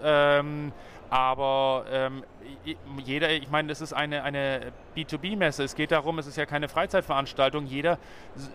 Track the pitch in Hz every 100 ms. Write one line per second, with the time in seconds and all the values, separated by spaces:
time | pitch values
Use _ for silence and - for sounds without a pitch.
0 | 151 147 143 143 147 147 147 - - -
1 | - 131 131 131 135 135 135 131 - 131
2 | 131 135 127 - 135 139 156 160 139 139
3 | 127 143 156 160 131 151 151 151 160 135
4 | 147 147 135 143 135 131 120 - - 160
5 | 156 151 185 208 165 143 139 - 151 160
6 | 147 160 143 135 147 147 147 156 180 190
7 | - 139 135 - 135 147 135 135 160 165
8 | - - - - 139